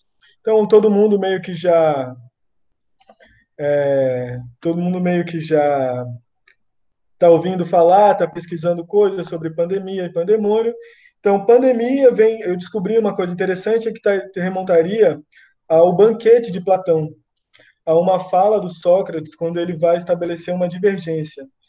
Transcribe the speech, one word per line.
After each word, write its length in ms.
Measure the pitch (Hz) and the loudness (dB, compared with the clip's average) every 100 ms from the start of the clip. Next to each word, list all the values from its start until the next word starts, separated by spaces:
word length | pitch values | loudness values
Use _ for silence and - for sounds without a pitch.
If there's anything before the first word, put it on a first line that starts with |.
| _ _ _ _ | _ _ _ _
Então, 260 | 220 220 214 | -2 0 4
todo 240 | 214 214 | 4 4
mundo 280 | 202 214 202 | 2 2 2
meio 200 | 190 185 | 0 -4
que 140 | 185 | -6
já, 600 | 175 175 165 156 139 127 123 120 _ _ _ _ _ _ _ _ _ _ _ _ - | -4 2 2 2 0 -6 -12 -20 _ _ _ _ _ _ _ _ _ _ _ _ -6
é, 840 | 147 147 143 135 131 123 123 123 123 _ | -2 0 0 0 0 -2 -6 -10 -14 _
todo 220 | 165 170 | -4 -2
mundo 180 | 175 180 | -2 -2
meio 240 | 180 180 | -2 -2
que 160 | 170 165 | -2 -8
já 680 | 156 151 147 143 131 123 123 120 _ _ _ _ _ _ _ _ _ - | -2 0 0 0 -2 -6 -8 -14 _ _ _ _ _ _ _ _ _ 2
tá 120 | 175 | 4
ouvindo 360 | 165 180 185 | 4 2 -4
falar, 500 | 170 180 170 196 208 | 0 2 4 6 4
tá 120 | - 165 | 2 -2
pesquisando 580 | 175 160 170 170 175 | -6 -12 -6 -4 -4
coisas 420 | 170 208 202 190 170 | -2 0 0 -2 -8
sobre 240 | 165 160 | -8 -8
pandemia 540 | 156 175 196 190 190 | -4 -4 -4 -6 -8
e 60 | 175 | -8
pandemônio. 640 | 170 175 220 208 214 226 240 - _ _ _ | -4 -2 0 0 -2 -2 -6 -16 _ _ _
Então, 260 | 202 202 | 0 0
pandemia 640 | 196 240 262 233 240 277 262 | 4 4 4 0 0 4 4
vem, 300 | 196 220 226 | 4 2 0
eu 160 | 180 180 | -6 -6
descobri 400 | - 214 190 226 | -8 -8 -2 0
uma 180 | 208 | 0
coisa 160 | 196 180 | -2 -6
interessante, 560 | 180 185 185 214 226 226 | -4 -4 -4 -2 -2 -4
é 60 | |
que 80 | 208 | -4
tá, 180 | 208 196 196 | -2 -2 -4
remontaria 840 | 180 185 185 190 170 170 220 185 143 - _ _ _ - | -8 -6 -6 0 2 2 2 0 0 -12 _ _ _ 0
ao 280 | 160 180 | 4 4
banquete 560 | 175 220 226 220 240 233 | 6 4 4 4 4 2
de 80 | 180 | -4
Platão, 500 | 196 185 180 160 151 - _ _ _ _ _ _ | -2 0 0 -2 -2 -12 _ _ _ _ _ _
a 140 | - 160 | -2 0
uma 220 | 185 185 | 2 0
fala 400 | - 180 202 214 | 0 0 2 0
do 100 | 175 | -4
Sócrates, 640 | 170 175 185 185 165 156 | -4 0 0 0 -8 -12
quando 280 | - 170 170 | -8 -6 -6
ele 140 | 175 | -6
vai 200 | 160 170 | -2 0
estabelecer 580 | 175 175 175 170 170 - | 0 -2 -4 -4 -8 -6
uma 140 | 180 180 | -4 -4
divergência 800 | 180 202 190 160 160 156 - 269 _ | -2 -2 -2 -6 -6 -8 -12 -20 _